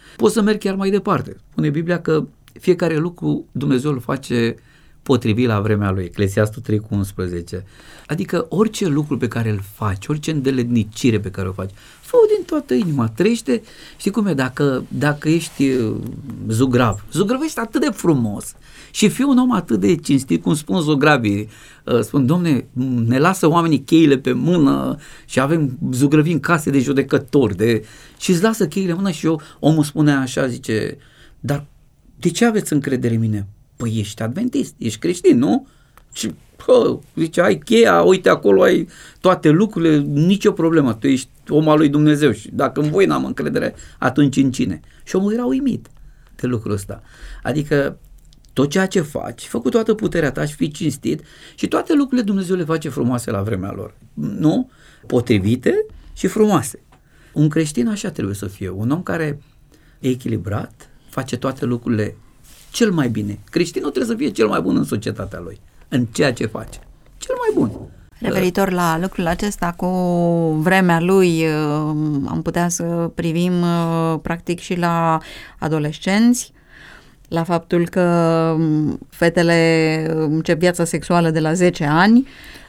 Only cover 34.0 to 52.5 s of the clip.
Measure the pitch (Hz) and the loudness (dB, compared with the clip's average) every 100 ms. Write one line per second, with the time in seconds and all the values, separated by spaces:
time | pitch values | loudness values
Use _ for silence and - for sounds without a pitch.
34 | 98 - 113 165 247 285 - - 113 - | -4 -6 -6 -4 -4 -2 -6 -6 -8 -4
35 | 165 185 381 233 175 247 - _ _ _ | -4 2 4 4 4 0 -4 _ _ _
36 | _ - 110 - _ - - 240 202 120 | _ -10 -8 -8 _ -6 2 4 4 -2
37 | - - 165 180 190 160 - 226 226 175 | -8 -6 -4 0 2 0 2 4 6 6
38 | 175 190 185 175 202 190 185 175 - - | 6 4 4 2 4 6 6 4 -2 -10
39 | - - 180 175 160 160 208 175 165 151 | -20 -2 0 4 4 4 4 2 2 2
40 | 143 143 165 202 208 175 165 160 131 113 | 2 2 2 4 2 2 2 2 2 0
41 | 139 131 - _ - 147 156 151 151 147 | 0 0 -2 _ -2 2 4 4 4 4
42 | 151 147 147 143 - - 135 147 151 175 | 4 4 2 0 -6 -4 -2 0 0 2
43 | 170 143 131 127 147 - - - - - | 2 0 -4 -6 -4 -4 -4 -8 -18 -4
44 | 127 151 143 147 135 117 127 80 - - | -2 2 2 2 0 0 -4 -4 -10 -20
45 | - 185 202 226 247 269 277 - - - | -4 -2 0 -2 -2 -2 -2 -4 -8 -20
46 | - - - - 127 120 104 101 98 - | -20 -20 -20 -8 -4 -4 -4 -6 -8 -14
47 | - - - - 113 147 147 147 139 - | -18 -20 -18 -12 -6 -4 -2 0 0 -4
48 | - - - - - - 143 190 190 190 | -18 -20 -20 -20 -10 -2 0 2 0 0
49 | 147 - - 113 - 233 247 226 226 214 | -2 -6 -8 -12 -10 -4 0 0 2 0
50 | 208 170 147 151 151 - 156 - 156 - | 0 0 -2 -2 -6 -4 -6 -4 -4 -4
51 | 127 151 - - - - 196 - - 302 | -4 -6 -8 -20 -20 -8 -4 -2 0 0
52 | 269 254 208 196 175 | 2 0 0 -2 0